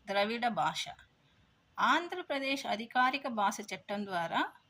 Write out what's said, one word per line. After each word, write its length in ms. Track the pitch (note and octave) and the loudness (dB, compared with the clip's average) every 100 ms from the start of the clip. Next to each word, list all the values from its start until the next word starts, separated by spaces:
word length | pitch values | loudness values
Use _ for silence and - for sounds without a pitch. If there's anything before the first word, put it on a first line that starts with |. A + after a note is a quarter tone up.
| - | -2
ద్రవిడ 420 | G3 G#3 A#3 A#3+ | 2 2 2 0
భాష. 380 | F#3 D#3 D#3+ - - - _ _ _ _ _ _ - | 2 0 0 -6 -10 -20 _ _ _ _ _ _ 0
ఆంధ్రప్రదేశ్ 880 | G#3 D4 F4 F4+ F4 C#4 C4+ C#4 - | 4 4 2 -6 -4 -2 0 -2 -2
అధికారిక 600 | G#3 A3+ B3+ B3+ C#4 C#4 | -4 0 2 4 2 -4
భాష 300 | A3+ G3+ G#3 G3+ G3 | 0 0 -2 -6 -10
చట్టం 300 | - G3+ G3+ | -6 -6 -4
ద్వారా 440 | F3+ E3 A#3 G4 - _ | -4 -2 0 -2 -4 _